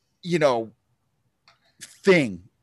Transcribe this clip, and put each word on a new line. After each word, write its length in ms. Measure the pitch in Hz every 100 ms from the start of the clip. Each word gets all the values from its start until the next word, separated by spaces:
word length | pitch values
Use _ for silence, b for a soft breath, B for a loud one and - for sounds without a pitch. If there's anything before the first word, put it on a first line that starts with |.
| _ _
you 180 | 175 170
know, 320 | 147 120 113 - _ _ _ _ _ _ _ _ _ _
thing 640 | - - - 180 127 90 95 _